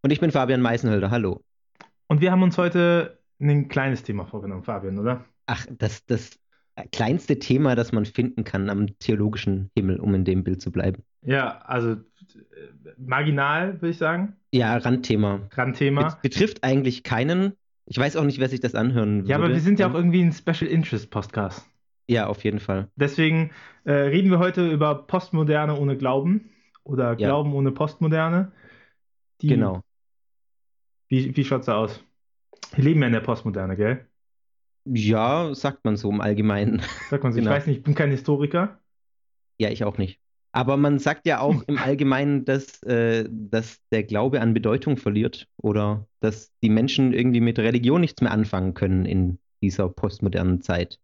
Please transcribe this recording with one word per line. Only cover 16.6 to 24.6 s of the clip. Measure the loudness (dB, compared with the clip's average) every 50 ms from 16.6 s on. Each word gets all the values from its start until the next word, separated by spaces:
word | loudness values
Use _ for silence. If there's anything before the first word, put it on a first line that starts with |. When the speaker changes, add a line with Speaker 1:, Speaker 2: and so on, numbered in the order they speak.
| -2
Speaker 1:
eigentlich | 0 0 2 0 0 -4 -4
keinen. | _ -4 -2 -2 0 0 0 0 0 -2 -4 _ _ _ _ _ _
Ich | -10 -2 -2
weiß | -2 0 0
auch | 0 0
nicht, | 0 2 0
wer | -2 -2
sich | -2 -2
das | -4 -2 -2
anhören | 0 -2 0 0 0 0 2 0 0 0
Speaker 2:
Ja, | 0 0
aber | 2 2
Speaker 1:
würde. | 2 2
Speaker 2:
wir | 2
sind | 4 2 4 4
ja | 4 2
auch |
Speaker 1:
Ja. | 2 2
Speaker 2:
irgendwie | 2 4 4 4
ein | 4 4
Special | 2 0 -2 -4 -2 -2 -2 0
Interest | 0 0 0 0 -4 -6 -6 -6
Podcast. | -6 -6 -6 -4 -4 -4 -4 -4 -6 -12 -18 _ _ _ _ _ _ _ _ 0
Speaker 1:
Ja, | 0 0 0 -2
auf | -4 -2 -2
jeden | -2 -2 -2
Fall. | -4 -2 -2 -2 -4 -6 _
Speaker 2:
Deswegen, | -2 -2 0 2 2 2 2 2 2 0 -2 -6 -16 -20 -20 -20 _ _
äh, | 0
reden | 2 2 2 2 2 4 4 4
wir | 4 4
heute | 2 2 2 0